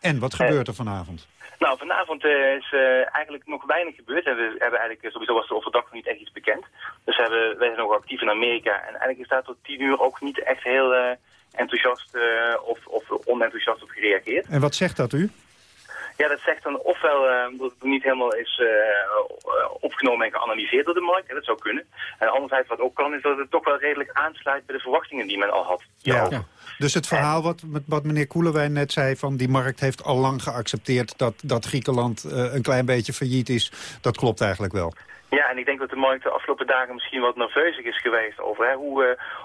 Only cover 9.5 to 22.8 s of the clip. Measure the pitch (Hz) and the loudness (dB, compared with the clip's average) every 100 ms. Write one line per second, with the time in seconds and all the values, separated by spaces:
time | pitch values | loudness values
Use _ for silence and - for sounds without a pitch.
9.5 | 123 - 139 139 135 127 - 143 135 - | -14 -12 -2 0 4 2 0 -6 -4 -2
10.5 | 131 123 131 131 127 123 123 _ _ _ | -2 2 2 4 4 2 -2 _ _ _
11.5 | - 120 120 127 123 - 123 117 113 117 | -6 -4 0 0 0 -6 -2 0 2 0
12.5 | 113 117 113 - 113 - - - 123 113 | 0 -2 -6 -4 -6 -4 -4 0 2 0
13.5 | 113 117 110 - - 104 95 - 139 - | 0 -2 -2 -6 -2 2 2 0 -4 0
14.5 | 151 143 - 185 - 123 143 202 - _ | 0 2 2 -2 0 -2 0 -2 -4 _
15.5 | _ _ - - - - - 147 143 - | _ _ -20 -18 -14 -14 -2 0 0 0
16.5 | 156 151 139 131 135 - 143 131 127 123 | -2 -2 -4 -2 2 4 4 4 2 0
17.5 | 127 131 - 131 135 135 131 123 110 117 | -4 -8 -4 -2 0 2 2 2 0 -2
18.5 | - 117 107 107 101 98 107 104 - - | 0 4 4 4 2 2 0 0 -6 -2
19.5 | - - - 143 - 131 117 113 113 117 | 0 0 -2 -6 0 0 2 0 0 -2
20.5 | 107 107 123 151 170 175 180 185 143 135 | -2 0 2 2 0 2 0 0 -10 -4
21.5 | 113 107 139 - - - - 110 123 135 | -4 -2 -6 -8 -12 -12 -2 2 2 2
22.5 | 135 131 113 | 0 0 -2